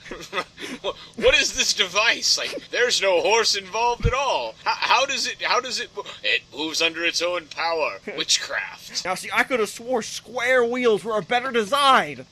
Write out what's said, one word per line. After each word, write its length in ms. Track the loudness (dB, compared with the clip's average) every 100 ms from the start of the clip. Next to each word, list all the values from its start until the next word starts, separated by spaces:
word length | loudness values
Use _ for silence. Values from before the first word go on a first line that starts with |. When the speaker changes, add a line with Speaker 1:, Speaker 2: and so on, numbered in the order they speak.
| -16
Speaker 1:
<laughs> 340 | -14 -8 -6 -6 -10 -12 -6 -6 -6 -12 2
What 180 | 4
is 180 | 6 2
this 220 | 0 0
device? 640 | 0 0 2 2 2 2 0
Like, 240 | -2 -8 -6
there's 320 | 0 0 2
no 180 | 2 4
horse 340 | 4 4 4
involved 520 | 0 -2 -2 0 2 0
at 80 |
all. 400 | 0 0 -2 -4 -6
How, 100 | -4
how 320 | -2 2 2 2
does 200 | -2 -4
it, 160 | -4
how 180 | 0 0
does 180 | -2 -8
it 100 | -8 -10
mo-, 80 | -12 -6
it 200 | 0 -2 -2 -8
moves 240 | -4 0
under 240 | -2 0
its 160 | -2 0
own 260 | -2 -4 -6
power. 520 | -4 -2 0 -2 -4 -10
Speaker 2:
<laughs> 100 | -6
Speaker 1:
Witchcraft. 880 | 0 0 -2 -6 -8 -12 -10 -8
Speaker 2:
Now, 100 | -4
see, 140 | -4 -2
I 100 | 0
could 160 | 0 0
have 80 | -2
swore 340 | -4 -4 -4
square 640 | -4 -10 -10 -4 2 4
wheels 400 | 4 2 4 2
were 140 | 0 -4
a 40 |
better 280 | 0 0 0
design. 760 | 0 2 4 6 6 4 -6 -14